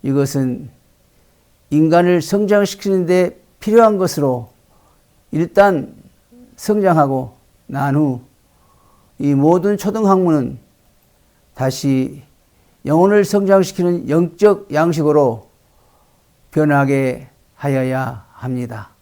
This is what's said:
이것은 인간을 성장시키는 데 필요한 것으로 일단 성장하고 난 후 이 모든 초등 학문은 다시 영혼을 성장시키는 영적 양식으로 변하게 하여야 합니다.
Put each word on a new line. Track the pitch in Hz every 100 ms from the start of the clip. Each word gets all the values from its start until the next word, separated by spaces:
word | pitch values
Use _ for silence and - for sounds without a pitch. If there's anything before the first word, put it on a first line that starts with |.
이것은 | 135 139 139 139 131 123 135 _ _ _ _ _ _ _ _ _ _
인간을 | 147 160 170 175 180
성장시키는 | 151 - 208 208 196 - 202 190 175
데 | 180 180 - _ _
필요한 | - 220 226 202
것으로 | 185 - 143 127 117 _ _ _ _ _ _ _ _
일단 | 156 170 196 202 170 - - - _ _ 240 - _
성장하고 | - 214 190 160 143 135 127 _ _ _ _
난 | 135 139 139
후 | 151 123 - _ _ _ _ _ _ _ _ _
이 | 143
모든 | 139 147 180 185 202
초등 | 202 214 208
학문은 | 190 180 156 123 135 _ _ _ _ _ _ _ _ _
다시 | - 131 127 139 135 131 - - _ _ _ _ _
영혼을 | - 165 185 208
성장시키는 | 202 208 196 196 185 - 175 175 -
영적 | 151 175 - 208 202 -
양식으로 | 143 170 160 151 151 135 110 - _ _ _ _ _ _ _ _ _ _
변하게 | - 151 143 139 139 135 127 139 _ _
하여야 | _ 143 135 127 131 131 117 -
합니다. | - 127 123 120 113 98 _